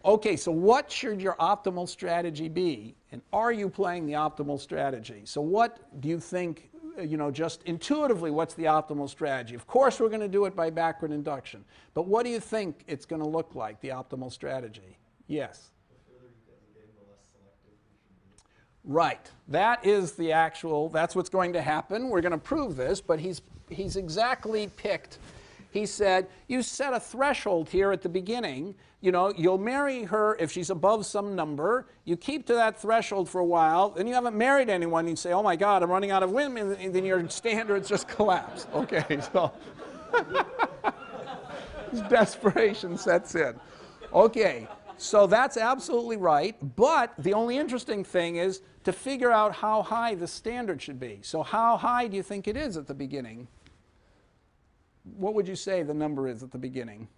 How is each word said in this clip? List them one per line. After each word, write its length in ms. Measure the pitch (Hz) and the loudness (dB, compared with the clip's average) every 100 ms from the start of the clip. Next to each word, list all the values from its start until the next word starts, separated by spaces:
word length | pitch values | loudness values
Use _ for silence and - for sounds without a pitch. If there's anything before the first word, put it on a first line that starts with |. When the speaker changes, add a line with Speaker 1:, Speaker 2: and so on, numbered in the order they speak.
Speaker 1:
Okay, 300 | 190 214 214 | 6 4 4
so 160 | 160 175 | 0 0
what 400 | 165 190 262 285 | 4 6 6 4
should 300 | - 240 208 | -8 -6 -2
your 140 | 190 | -2
optimal 520 | - 165 202 202 180 180 | 0 2 2 0 -4 -8
strategy 600 | - 180 170 175 151 160 | -8 -2 -2 -2 -6 -6
be? 460 | 160 180 120 110 - _ | 0 0 -2 -10 -20 _
And 80 | 123 _ | -18 _
are 180 | 202 233 | 0 0
you 160 | 233 196 | 0 -4
playing 380 | - 190 175 151 | -2 -4 -2 -4
the 80 | |
optimal 440 | 147 151 - 143 143 | -2 -2 -2 -6 -6
strategy? 640 | - 151 139 123 117 104 | -6 -4 -4 -4 -10 -16
So 180 | 104 147 | -10 -6
what 360 | 151 202 233 233 - 147 | 0 2 2 -2 -18 -8
do 80 | 143 | -4
you 100 | 170 | -4
think, 520 | - 180 175 156 _ 320 320 - | -4 -6 -6 -8 _ -18 -16 -10
uh, 40 | |
you 160 | 165 156 | -6 -4
know, 120 | 147 | -4
just 320 | 135 160 - | -2 -4 -6
intuitively, 680 | 175 170 - 294 294 196 165 | -8 -8 -2 0 2 0 0
what's 240 | 147 165 | -2 -2
the 100 | - | -2
optimal 460 | 160 156 151 147 139 | 2 2 0 -6 -6
strategy? 440 | - 147 131 117 | -6 -4 -4 -6
Of 120 | 120 - | -14 0
course, 340 | 247 269 - | 4 4 4
we're 80 | 226 | 0
gonna 180 | 220 208 | 0 0
do 200 | 196 196 | 2 2
it 100 | 185 | 0
by 140 | 165 | -2
backward 400 | 165 165 160 160 | 0 -2 -2 -6
induction. 560 | 147 147 135 - 101 98 - _ | -4 -6 -8 -10 -20 -20 -20 _
But 140 | - 175 | -6 2
what 180 | 220 | 2
do 60 | 247 | 2
you 100 | 233 | -4
think 420 | - 220 190 - - | -4 -4 -4 -8 -10
it's 180 | 143 | -10
gonna 240 | - 160 151 | -6 -6 -2
look 260 | 160 160 | -2 -4
like, 240 | 135 110 107 | -8 -8 -8
the 60 | 135 | -10
optimal 440 | 131 127 135 127 | -10 -10 -10 -10
strategy? 640 | - 143 135 117 107 95 - _ _ - | -10 -8 -8 -8 -16 -20 -20 _ _ -8
Yes? 440 | 147 131 - - _ _ | -6 -6 -12 -20 _ _
Speaker 2:
The 240 | _ _ | _ _
further 140 | 123 123 | -20 -20
you 180 | 117 _ | _ _
get 100 | _ | _
in 160 | 104 | _
the 80 | 107 | _
game, 80 | 107 104 | -20 _
the 140 | 101 | _
less 180 | 101 _ | _ _
selective 400 | 101 98 98 104 | _ _ _ _
you 220 | 104 _ | _ _
should 960 | 101 _ _ 95 _ _ _ _ _ - | _ _ _ _ _ _ _ _ _ 0
be. 40 | |
Speaker 1:
Right. 400 | 147 156 123 - - - | 2 2 0 -12 -20 -4
That 360 | 151 214 240 | 2 2 4
is 280 | 196 208 180 | 4 4 2
the 200 | - 165 | -4 2
actual, 560 | 160 160 - 165 151 160 | 4 2 0 -4 -2 0
that's 260 | 160 165 | 0 0
what's 140 | 185 175 | 0 -2
going 240 | 190 175 | 0 0
to 80 | 170 | 0
happen. 480 | 143 151 - 208 254 | 0 -2 -2 -6 0
We're 140 | 196 | 2
gonna 160 | 170 160 | 2 -2
prove 360 | - 302 262 | -2 -2 -2
this, 280 | 131 127 190 | -2 -2 -2
but 180 | - 160 | 0 0
he's, 220 | 180 170 - - - | 0 -8 -12 -20 -14
he's 280 | 165 190 196 | -8 -6 -4
exactly 720 | 175 165 233 254 208 220 208 - | -4 0 0 0 -2 -4 -4 -6
picked. 400 | - 190 - - - - - - - | -4 -4 -6 -20 -20 -20 -20 -20 -6
He 140 | 202 208 | -4 -4
said, 400 | - 202 185 185 - - | 0 4 4 0 -12 -4
"You 140 | 254 | -4
set 320 | 233 - 277 | -4 -4 -2
a 40 | 247 | -2
threshold 680 | - 233 277 262 208 175 156 | -6 0 0 2 0 0 0
here 240 | 180 196 | 2 2
at 100 | 190 | 2
the 60 | 180 | -2
beginning. 680 | 180 185 240 202 131 180 196 - _ | -4 -4 -4 -4 -6 -8 -12 -20 _
You 100 | 190 | 2
know, 200 | 180 196 202 | 4 2 4
you'll 200 | 170 190 | 4 4
marry 460 | 214 269 285 254 | 0 0 0 -2
her 340 | 196 214 214 214 | -2 2 2 2
if 100 | 165 | -2
she's 180 | 180 175 | -4 -4
above 380 | 180 185 220 196 | 2 2 2 0
some 300 | 208 202 185 | -4 -4 -4
number. 500 | 156 143 175 247 254 _ | -4 -2 0 0 -2 _
You 120 | - 170 | -6 -4
keep 280 | - 294 - | -2 -6 0
to 60 | |
that 240 | 240 220 214 | 4 4 2
threshold 500 | 202 226 202 196 170 | 2 2 2 -2 -2
for 120 | 185 | 0
a 40 | |
while. 460 | 175 170 160 170 202 | 2 4 6 6 2
Then 180 | 165 220 | 0 0
you 60 | |
haven't 220 | 247 240 214 | 0 0 2
married 320 | 247 277 247 | 4 4 4
anyone. 380 | 185 170 165 165 | 2 2 0 0
You 80 | |
say, 180 | 156 180 | -4 0
'Oh 120 | 180 | 2
my 100 | 208 | 2
God, 300 | 165 202 196 | 4 4 4
I'm 60 | 175 | 4
running 200 | 185 202 | 2 2
out 140 | 190 | 2
of 80 | 185 | 2
women,' 400 | 226 294 240 202 | 2 0 -2 -4
and 180 | 196 190 | -4 -2
then 120 | 185 | 0
your 220 | 190 185 170 | 2 2 0
standards 600 | - 233 220 220 202 196 | -4 -2 0 0 0 0
just 200 | 202 - | -2 -2
collapse." 580 | - 208 175 - - - | 2 4 4 0 -12 -4
Okay, 460 | 147 254 165 - 147 - | -4 0 -2 0 -4 0
so 200 | 185 160 - - - - - - | 0 0 -4 -18 -16 -16 -16 -2
<laughs> 2000 | 480 339 370 - 494 453 - - - - - - - - - - - - 233 202 | 0 2 -2 -2 -2 -4 -2 -4 -4 -14 -14 -12 -14 -12 -14 -12 -12 -8 -8 2
desperation 880 | 233 208 - 208 - 220 214 180 170 | 4 4 2 0 4 2 2 -6 -4
sets 380 | - 175 - 170 | 2 2 2 -2
in. 180 | 139 117 - - - - - | -2 -2 -18 -20 -20 -20 2
Okay, 540 | - 220 226 196 123 110 - - - | 6 6 6 0 0 -10 -16 -18 -14
so 320 | - 214 202 | 2 6 8
that's 280 | 214 269 233 | 6 4 0
absolutely 600 | 226 269 277 240 233 220 | 0 0 0 -2 -2 0
right. 400 | 180 147 180 220 143 | 4 4 2 -4 -8
But 380 | 123 262 320 233 - | 2 4 4 2 -2
the 160 | 151 | 0
only 260 | 208 233 254 | 2 2 0
interesting 440 | 294 247 - 208 | -2 -4 -4 -6
thing 340 | 180 180 170 170 | -2 0 0 0
is 240 | 185 185 - - | -2 -2 -14 -4
to 100 | - | -4
figure 380 | - 262 269 247 | -2 -6 0 4
out 240 | 220 214 | 6 4
how 280 | - 214 214 | 2 0 0
high 340 | 185 226 233 190 | 0 -2 -2 -4
the 100 | 170 | -8
standard 560 | - 226 247 226 147 | -8 -8 -4 -4 -6
should 160 | - 127 | -8 -10
be. 220 | 127 101 | -10 -12
So 220 | - 131 | -8 -6
how 320 | 120 214 233 226 | -2 2 4 4
high 320 | 226 247 240 | 2 0 -2
do 80 | 196 | -4
you 80 | |
think 240 | 185 202 202 | -6 -6 -4
it 80 | 214 | -4
is 200 | 302 160 | -4 -6
at 120 | 139 | -8
the 60 | |
beginning? 520 | 139 139 139 120 113 120 _ - _ _ _ _ _ _ _ _ _ _ _ _ _ 190 196 | -8 -6 -8 -8 -14 -18 _ -20 _ _ _ _ _ _ _ _ _ _ _ _ _ -20 -6
What 160 | 190 | -2
would 160 | 214 185 | 0 -2
you 80 | 190 | -6
say 260 | - 185 | -2 -2
the 120 | 147 | -2
number 340 | 151 151 139 135 | -2 -2 -2 -4
is 140 | 113 | -6
at 80 | 127 | -12
the 80 | 127 | -10
beginning? 500 | 127 127 117 104 110 | -8 -8 -10 -14 -18